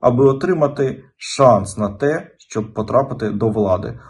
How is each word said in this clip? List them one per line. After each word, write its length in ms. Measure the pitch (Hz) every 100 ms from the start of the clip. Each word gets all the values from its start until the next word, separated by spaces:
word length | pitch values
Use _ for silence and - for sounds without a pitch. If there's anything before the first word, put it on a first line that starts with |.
аби 240 | - 123 135
отримати 800 | 135 - 170 143 139 135 110 - _
шанс 600 | - - 135 104 95 -
на 120 | 104
те, 380 | 104 143 160 - _
щоб 360 | _ 113 107
потрапити 560 | - 107 120 135 - 107
до 200 | 104 113
влади. 500 | 110 101 90 67 - -